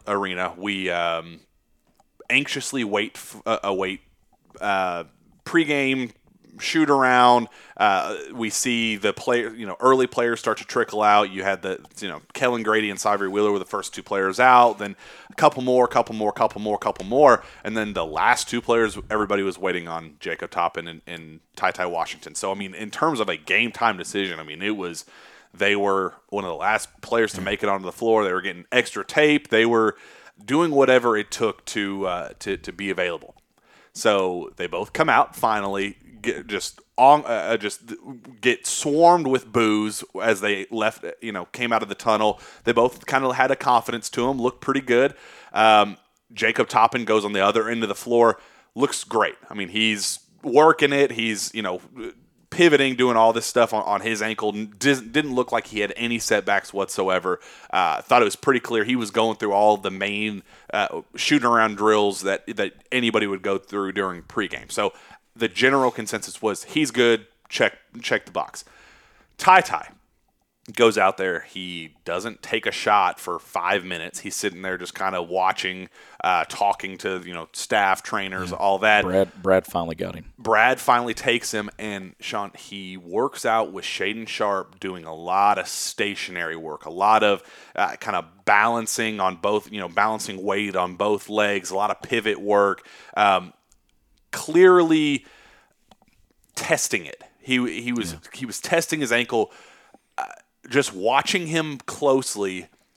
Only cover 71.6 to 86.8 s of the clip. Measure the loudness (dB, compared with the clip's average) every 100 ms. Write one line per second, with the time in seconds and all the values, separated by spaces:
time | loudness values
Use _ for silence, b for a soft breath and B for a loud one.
71.6 | -12 -12 -14 -14 -10 -8 -8 -12 -8 -4
72.6 | -4 -4 2 2 2 -2 -8 -8 -8 -6
73.6 | -2 -2 -4 -10 -10 -12 -10 -6 -6 -6
74.6 | -8 -8 -8 -8 -6 -4 -6 -2 -2 -2
75.6 | -6 -8 -12 B B B 0 0 -2 -2
76.6 | -2 -2 -6 -8 -6 -6 -8 -12 -12 -12
77.6 | -2 0 2 0 -2 -6 -4 -6 -6 -4
78.6 | -2 2 4 4 4 0 0 -2 0 0
79.6 | 0 -4 -6 -6 -10 -10 -18 -10 0 4
80.6 | 4 2 2 2 0 -4 -2 -2 -2 -6
81.6 | -8 -10 -10 -10 -12 -16 -10 -8 -8 -12
82.6 | -16 -14 -14 -14 -6 -2 -2 -2 0 0
83.6 | 0 -6 -10 -6 -4 -6 -10 -4 -2 -2
84.6 | -4 -10 -10 -10 -12 -12 -4 2 2 2
85.6 | -2 -8 -8 -4 -4 -4 -10 -8 -8 -8
86.6 | -10 -12